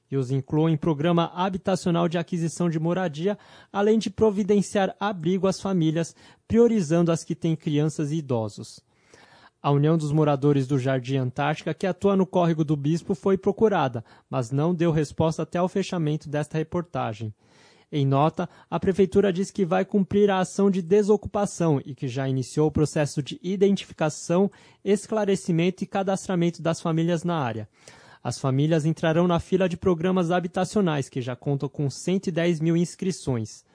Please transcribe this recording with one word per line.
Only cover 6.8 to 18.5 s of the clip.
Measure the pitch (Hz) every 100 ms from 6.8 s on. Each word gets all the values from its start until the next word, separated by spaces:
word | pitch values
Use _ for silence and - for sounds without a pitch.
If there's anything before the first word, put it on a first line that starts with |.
| 147 170 170
as | 165
que | -
têm | 165 165
crianças | 160 165 147 156 160 147
e | 165
idosos. | 135 117 107 - 113 - _ _ _ - - - - _
A | 143
União | 143 147 165
dos | 151
Moradores | 156 147 139 143 139 131
do | 143
Jardim | 131 135 123 135
Antártica, | 127 - 147 156 165
que | 156 190
atua | 175 196 196
no |
Córrego | 180 185 170 160
do | 151
Bispo, | 151 143 165 -
foi | 190 196 190
procurada, | 208 - 220 185 131 117 - - _
mas | 131 117
não | 135 165
deu | 175 170
resposta | 156 143 - 160 156
até | 160 175
o | 180
fechamento | 196 185 180 151 151 151
desta | 147 151 160
reportagem. | 156 180 165 131 120 110 110 - _ _ - _ _
Em | 151
nota, | 135 139 156 - 175